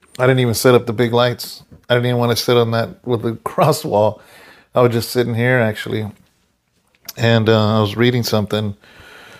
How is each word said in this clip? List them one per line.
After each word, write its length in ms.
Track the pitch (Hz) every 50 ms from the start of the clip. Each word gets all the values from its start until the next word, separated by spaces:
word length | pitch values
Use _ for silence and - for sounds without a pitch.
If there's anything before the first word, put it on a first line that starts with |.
| _ _ - -
I 80 | 127
didn't 140 | 127 135 127
even 120 | 127 117 107
set 220 | - - 131 123
up 100 | 117 113
the 80 | 117 110
big 180 | 107 123 113
lights. 520 | 117 120 123 123 113 - - - - - - _ - - _ -
I 60 | 120
didn't 100 | 123 120
even 140 | 123 123 120
wanna 160 | 120 120 117
sit 200 | - - - 123
on 140 | 120 117 113
that 320 | 117 117 113 - - _ -
with 200 | 120 123 110 113
the 120 | 117 113
<laughs> 80 | - -
cross 400 | - - - 175 147 147 - -
wall. 380 | 151 107 101 107 107 - - - - - - - - - - _ _ -
I 60 | 127
was 100 | 123 120
just 180 | 113 117 113 -
sitting 240 | - 127 120 117 117
here, 240 | 113 120 127 131
actually, 480 | 127 113 110 107 - - 110 113 110 107 101 - _ _ _ _ _ _ _ _ _ _ _ _ _ _ _ _ _ - - -
and, 320 | - 120 117 117 113 107 110
uh, 280 | 113 107 107 104 110
I 40 | 110
was 160 | 107 101 101
reading 240 | 107 117 123 123 123
something, 540 | 110 - 113 107 104 - 107 104 107 104 98 _ _ - - - - - - - - - - -